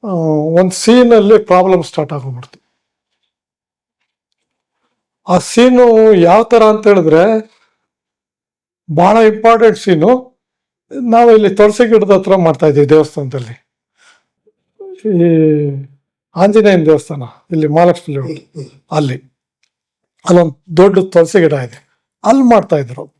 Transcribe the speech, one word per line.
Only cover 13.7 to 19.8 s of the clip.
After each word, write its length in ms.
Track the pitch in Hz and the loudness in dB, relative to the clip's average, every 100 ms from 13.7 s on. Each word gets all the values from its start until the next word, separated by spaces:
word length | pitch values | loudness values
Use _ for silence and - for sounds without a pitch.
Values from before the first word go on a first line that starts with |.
| _ _ _ _ _ _ _ _ _ _ _ 392 370 220 | _ _ _ _ _ _ _ _ _ _ _ -20 -12 -6
ಈ 240 | 180 170 165 156 151 147 139 139 _ _ _ _ 170 | -2 0 2 0 0 -4 -8 -16 _ _ _ _ -2
ಆಂಜನೇಯನ 480 | 196 208 214 185 156 | 0 2 2 0 2
ದೇವಸ್ಥಾನ 360 | 151 - 147 120 _ _ | 0 -2 -14 -14 _ _
ಇಲ್ಲಿ 160 | 165 151 | -6 -2
ಮಹಾಲಕ್ಷ್ಮಿ 480 | 151 175 175 - | 0 0 0 -6
ಲೇಔಟ್, 680 | 139 131 156 _ 160 131 _ _ | -10 -10 -14 _ -20 -20 _ _
ಅಲ್ಲಿ, 400 | 151 143 127 _ _ _ _ _ _ | -6 -6 -8 _ _ _ _ _ _